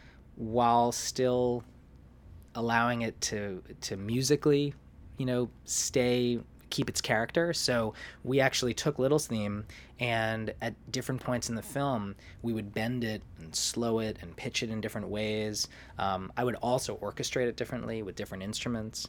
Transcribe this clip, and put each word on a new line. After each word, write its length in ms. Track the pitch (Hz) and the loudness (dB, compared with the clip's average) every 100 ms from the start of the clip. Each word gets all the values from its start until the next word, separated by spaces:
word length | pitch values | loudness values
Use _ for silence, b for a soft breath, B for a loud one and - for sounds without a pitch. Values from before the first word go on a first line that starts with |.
| B B - - | B B -20 -8
while 560 | 113 117 120 120 120 | -2 4 6 6 4
still 720 | - - - 127 123 123 120 - - - - - - - - - 120 | 2 -4 2 4 4 2 0 -6 -20 -20 -20 -20 -20 -20 -20 -12 -4
allowing 460 | 117 117 120 120 | 2 4 4 2
it 160 | 113 - | -2 -2
to, 420 | - 107 101 92 - - | -4 -2 -4 -6 -10 -12
to 140 | - 98 | -8 -6
musically, 760 | 101 120 131 143 151 143 143 - - - - - | 0 0 4 4 6 4 2 -4 -18 -20 -18 -4
you 80 | 127 | 0
know, 240 | 123 120 - - | 0 0 -4 -4
stay, 760 | - - 135 123 123 123 117 - - - | -2 2 4 4 4 4 2 -2 -18 -6
keep 200 | - 135 | -2 0
its 100 | - | -2
character. 520 | - 113 117 175 170 | 2 2 2 2 2
So 400 | 156 - 120 110 B B B | 2 2 2 0 B B B
we 160 | - 135 | 2 6
actually 340 | 131 - 123 | 6 4 0
took 240 | 113 156 143 | 2 0 2
Little's 280 | 131 151 - | 4 4 2
theme, 380 | 117 104 101 107 B B - | -2 -2 -4 -8 B B -4
and 540 | 123 113 110 110 107 - | 0 2 2 0 -4 -4
at 120 | 117 - - | -6 -6 -6
different 300 | 127 123 127 | -4 -2 -4
points 280 | - 123 - | -2 -2 -2
in 60 | 113 | -4
the 60 | |
film, 540 | - 139 139 120 101 95 B B | -4 -2 0 0 -2 -10 B B
we 100 | 117 | -4
would 200 | 110 104 | -4 -4
bend 300 | 113 113 127 | -2 -2 0
it 180 | 117 104 - - | -2 -4 -8 -16
and 160 | 80 - | -6 -2
slow 440 | - - 117 113 | -2 0 0 2
it 180 | 110 104 | 0 -4
and 140 | 87 80 | -10 -8
pitch 280 | 123 - | -4 -2
it 60 | 117 | -2
in 120 | 110 | -4
different 260 | 101 110 92 | -4 -6 -4
ways. 600 | 104 107 110 107 104 - B B - | -2 0 0 -2 -2 -6 B B -2
Um, 320 | 98 95 92 - | 0 0 -2 -2
I 80 | |
would 120 | 123 110 | 0 0
also 420 | 120 131 - 101 | 0 0 0 -4
orchestrate 500 | 101 - 123 135 123 | -6 -4 -2 0 0
it 80 | 113 | 0
differently 460 | 117 123 113 113 | -4 -4 -4 -6
with 140 | 98 87 | -6 -8
different 280 | 101 98 | -8 -6
instruments. 640 | 98 107 123 117 110 - | -6 -4 -4 -4 -4 -8